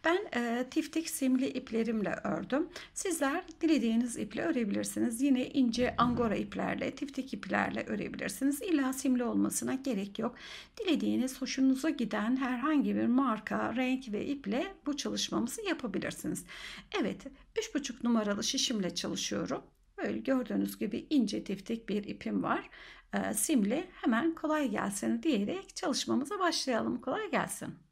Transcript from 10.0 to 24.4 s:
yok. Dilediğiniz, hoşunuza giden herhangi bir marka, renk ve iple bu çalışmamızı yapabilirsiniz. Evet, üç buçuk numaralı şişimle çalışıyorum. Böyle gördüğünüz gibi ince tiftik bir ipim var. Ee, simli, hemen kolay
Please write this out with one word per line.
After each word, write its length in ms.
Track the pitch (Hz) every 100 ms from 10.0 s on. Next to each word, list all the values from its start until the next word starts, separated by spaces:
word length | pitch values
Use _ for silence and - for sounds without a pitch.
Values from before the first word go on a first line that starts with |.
| 202 208
yok. 160 | 233 - - - - -
Dilediğiniz, 640 | 392 233 208 214 254 -
hoşunuza 480 | 262 - 269 262 320
giden 460 | - 226 214 214
herhangi 600 | 262 262 247 285 294 202
bir 100 | 208
marka, 680 | 220 247 269 214 - 220 214
renk 200 | 226 254 262 233
ve 140 | 202
iple 500 | - 277 196 240 381 -
bu 120 | - 285
çalışmamızı 640 | 220 208 - - 233 -
yapabilirsiniz. 840 | 403 320 233 - - - 302 - - - - - - 415
Evet, 280 | 233 - 277 - - -
üç 180 | 427
buçuk 280 | 294 277 -
numaralı 400 | 233 233 208 202
şişimle 520 | - 269 - 220 175
çalışıyorum. 680 | 170 - 190 - - 175 302 - _ _ -
Böyle 200 | 254 214
gördüğünüz 600 | 226 262 247 202 196 -
gibi 280 | 220 226 -
ince 340 | 302 208 214
tiftik 460 | - 196 - 226 -
bir 140 | 208
ipim 400 | 208 208 220 202
var. 260 | - 311 - - - - _
Ee, 200 | 202 190
simli, 540 | 214 - 285 202 269 370 -
hemen 340 | 320 226 330
kolay 340 | 330